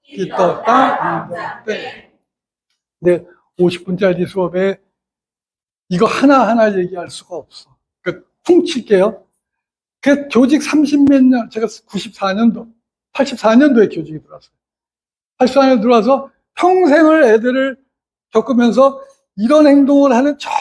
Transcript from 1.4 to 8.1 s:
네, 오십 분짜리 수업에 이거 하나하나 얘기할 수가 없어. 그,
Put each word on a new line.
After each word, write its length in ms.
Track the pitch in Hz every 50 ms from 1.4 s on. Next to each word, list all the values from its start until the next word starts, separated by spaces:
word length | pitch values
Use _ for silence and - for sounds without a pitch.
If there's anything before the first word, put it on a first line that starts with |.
| 175 - - - - 214 202 190 196 196 - - - _ _ _ _ _ _ _ _ _ _ _ _ _ _ _ _ _ _ _
네, 260 | 160 175 175 156 - - _ _ _ _ _
오십 280 | - 180 170 175 - -
분짜리 400 | 185 180 175 208 185 175 175 175
수업에 560 | - - 190 180 165 175 185 190 196 190 - _ _ _ _ _ _ _ _ _ _ _ _ _ _ _ _ _ _ _ _ _ _
이거 160 | 180 175 226
하나하나 720 | 214 - - 269 285 277 262 226 196 233 233 220 214 196
얘기할 320 | 185 180 180 185 175 165 143
수가 260 | - - - _ 180
없어. 380 | 151 - _ - - - _ _ _ _ _ _ _
그, 260 | _ 180